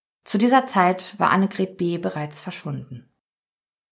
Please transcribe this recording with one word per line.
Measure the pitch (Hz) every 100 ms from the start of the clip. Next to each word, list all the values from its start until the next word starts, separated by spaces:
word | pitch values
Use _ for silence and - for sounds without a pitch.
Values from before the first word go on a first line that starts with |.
| _ _
Zu | - 208
dieser | 240 254 262
Zeit | 202 180 185 - -
war | 185
Annegret | 180 196 - 185 -
B. | 170 170
bereits | 185 160 147 -
verschwunden. | - - 156 135 127 123 - _ _ _ _ _ _ _ _